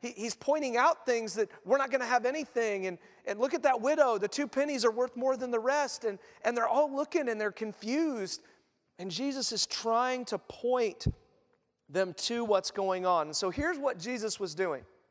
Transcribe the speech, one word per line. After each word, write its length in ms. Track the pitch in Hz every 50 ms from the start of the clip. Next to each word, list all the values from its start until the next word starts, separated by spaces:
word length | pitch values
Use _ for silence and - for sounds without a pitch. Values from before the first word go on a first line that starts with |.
he, 120 | - 240 -
he's 220 | - 208 233 202
pointing 440 | - - - 285 311 294 262 233 233
out 260 | 254 311 339 - -
things 300 | - 247 233 226 214 170
that 160 | 208 214 190 - - _
we're 140 | 180 226
not 140 | 277 269 269
gonna 160 | 233 269 254
have 180 | 226 247 247 214
anything. 640 | 247 269 311 302 - - 240 233 220 208 196 190
And, 100 | 185 180 170 - - - - _
and 120 | - 196 208
look 140 | 240 277 320
at 100 | 320 -
that 140 | 285 262 240
widow. 380 | 220 262 302 311 294 262 226
The 120 | 202 185 202
two 180 | - - 285
pennies 400 | 240 - 262 277 294 294 262 220
are 40 | 247
worth 240 | 220 226 254 247 -
more 220 | 247 247 269 262
than 140 | 247 254 247
the 80 | 240 226
rest." 460 | 220 247 277 294 285 262 - - -
And, 140 | 226 202 190 - - - - -
and 120 | 220 240
they're 120 | 240 233 -
all 220 | - 254 302 294
looking 380 | 269 269 302 302 - 349 294 240
and 100 | 226 214
they're 140 | 214 208 185
confused. 880 | - 220 220 208 - - 214 247 294 330 320 277 226 190 180 - - - - _ _ _ _ _ _ _ _ _ _
And 120 | 180 190
Jesus 420 | 175 165 254 285 277 269 247 - 226
is 140 | 202 -
trying 580 | - - - - 226 226 233 247 254 254 254 247
to 120 | - - 190
point 680 | - _ - - - 240 254 254 240 214 170 - - - - - _ _ _ _ _ _ _ _ _ _ _ _ _ _
them 240 | 143 180 190 185 170
to 280 | - - - 233 233 240
what's 280 | 220 208 190 185 -
going 340 | - - 196 190 185 185 180
on. 220 | 185 180 170 156
And 100 | 151 156
so 140 | - - 185
here's 260 | 180 - 294 330 359
what 220 | 294 277 277 247 185
Jesus 420 | 165 220 247 240 208 220 - -
was 140 | 202 180 151
doing. 300 | 151 185 175 151 131 110 - _ _ _ _